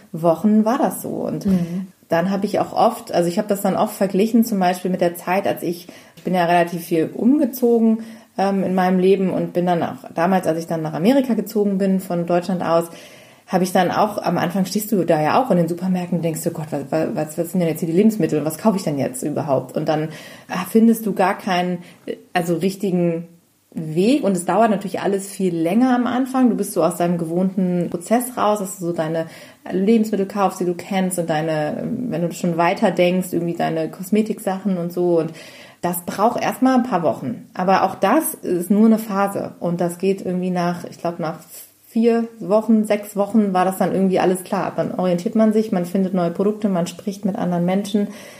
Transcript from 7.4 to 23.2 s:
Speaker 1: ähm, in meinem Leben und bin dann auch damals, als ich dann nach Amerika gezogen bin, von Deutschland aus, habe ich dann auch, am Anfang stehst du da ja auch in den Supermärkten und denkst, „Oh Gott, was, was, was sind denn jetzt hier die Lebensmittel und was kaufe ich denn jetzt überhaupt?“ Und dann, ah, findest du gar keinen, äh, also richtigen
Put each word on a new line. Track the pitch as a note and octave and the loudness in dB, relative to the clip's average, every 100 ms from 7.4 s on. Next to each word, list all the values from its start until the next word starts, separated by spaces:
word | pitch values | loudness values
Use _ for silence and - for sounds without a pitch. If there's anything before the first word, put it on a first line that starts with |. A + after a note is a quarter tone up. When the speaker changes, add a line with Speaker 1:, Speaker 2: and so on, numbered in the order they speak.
| B3+ - A#3+ A#3 A3+ A3 - - - - | 2 2 2 4 4 2 -4 -18 -10 -2
Speaker 1:
ähm, | G3 G3 | 0 0
in | F3+ F#3 | 0 2
meinem | F3+ F#3 | 2 4
Leben | F#3 G3 F#3 | 4 4 2
und | - E3+ | 0 -2
bin | F3 F3+ | 0 0
dann | E3+ | 0
auch | - - - | -2 -6 -8
damals, | - F3 F#3+ F3+ | 0 2 2 2
als | E3 | -2
ich | E3 | -2
dann | E3 | -4
nach | D#3 | -4
Amerika | D3+ F#3+ C#4 C4 | 0 2 4 2
gezogen | A3 - G#3 G3+ F#3+ | -2 -2 0 0 2
bin, | G3 F#3+ | 2 0
von | F#3 F3 E3+ | -2 -4 0
Deutschland | F3 E3+ F3+ | 0 0 -2
aus, | E3 E3 E3+ - - - - - - | 2 2 0 -8 -20 -20 -20 -20 -2
habe | F#3 | 0
ich | F#3 | 2
dann | G3 F3+ | 2 2
auch, | G2+ G#3 - | 2 0 0
am | - F3 | -2 0
Anfang | F3 G3 F3+ | 0 -2 -2
stehst | G#3 - | -2 0
du | G3 | 0
da | - D3+ | 2 2
ja | D3+ E3 | 4 2
auch | B3+ | 4
in | F3 | 2
den | E3+ | 2
Supermärkten | F3 F#3 F3+ F3 F3 | 0 -2 -2 -2 -2
und | |
denkst, | E3 D#3 E3+ | -2 -2 -4
„Oh | |
Gott, | E3 D#3 | -4 -6
was, | D3 C3+ | -6 -4
was, | D#3+ D#3+ D#3 D3+ - | -2 -2 -4 -4 -4
was | E3+ | -2
sind | F#3 | 0
denn | E3 | 0
jetzt | D#3 | -2
hier | E3 | 0
die | E3+ | 4
Lebensmittel | A3+ - D#3 D3+ | 4 4 0 0
und | D3 | -2
was | - | 0
kaufe | A3 G3 | 0 0
ich | |
denn | E3+ C#3+ | 0 -2
jetzt | B2+ - | -2 -4
überhaupt?“ | D3+ C#3+ D3 C3+ C#3 E3 | -4 -2 0 0 -2 -4
Und | D#3+ | -2
dann, | D3+ D#3 - - - - | -2 -2 -8 -18 -18 -8
ah, | F3+ F#3 | -8 0
findest | A3+ A3+ A3+ G3+ | 4 6 4 0
du | |
gar | F#3 F#3 G3+ | 0 0 0
keinen, | G#3 F3+ F3+ F3 - - - | -2 -2 -2 -4 -10 -16 -12
äh, | - - | -12 -4
also | F3+ E3+ E3 | -2 0 0
richtigen | F#3+ F#3+ G3+ F3+ F3 E3 | 0 -2 -2 0 0 -2